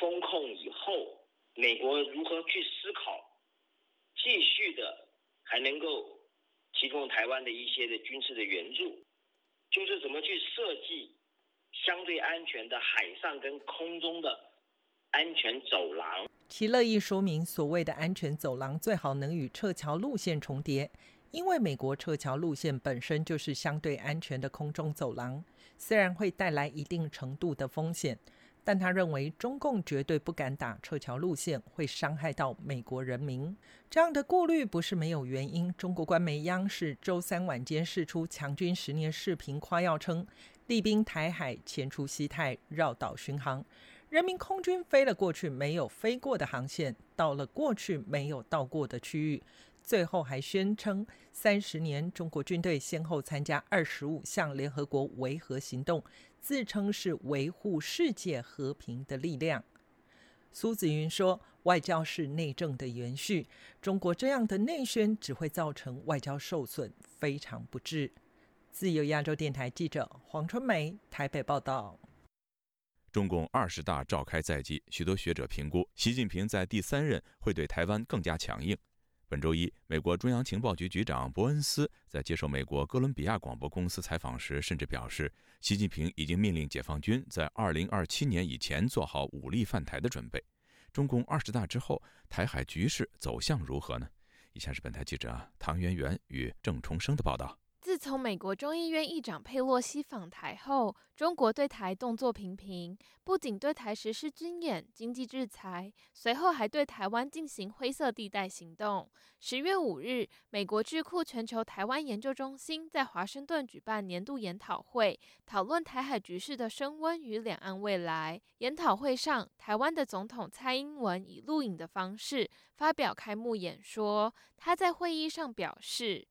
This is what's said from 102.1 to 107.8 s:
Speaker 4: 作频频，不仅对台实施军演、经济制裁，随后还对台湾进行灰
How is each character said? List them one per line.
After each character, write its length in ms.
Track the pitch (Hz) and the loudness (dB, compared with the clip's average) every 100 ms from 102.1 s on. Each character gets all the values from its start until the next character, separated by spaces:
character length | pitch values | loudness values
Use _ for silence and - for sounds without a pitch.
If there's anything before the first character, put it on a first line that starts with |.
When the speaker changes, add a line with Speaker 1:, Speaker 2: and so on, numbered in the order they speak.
Speaker 4:
作 160 | 226 254 | 0 0
频 240 | 226 185 | 0 -6
频， 400 | 190 196 180 170 190 - _ | -10 -10 -10 -10 -12 -18 _
不 140 | - 381 | 0 2
仅 200 | 269 202 | 2 0
对 140 | 285 | 0
台 220 | 311 240 | 0 -4
实 180 | 214 220 | -4 -4
施 180 | 220 302 | -4 -4
军 300 | - 330 349 | -6 -8 -4
演、 260 | 330 180 - | -2 -2 -6
经 220 | - 226 | -10 -8
济 100 | 247 | -6
制 220 | 247 262 240 | -6 -4 -4
裁， 440 | - 190 175 190 - _ | -6 -10 -8 -8 -14 _
随 220 | - 233 | -4 0
后 180 | 247 359 | 4 4
还 160 | 294 214 | 4 2
对 160 | - | 2
台 240 | - - 196 | 0 0 0
湾 200 | 233 277 | 0 -2
进 200 | 311 311 | -6 -8
行 240 | - 190 | -8 -10
灰 180 | - | -4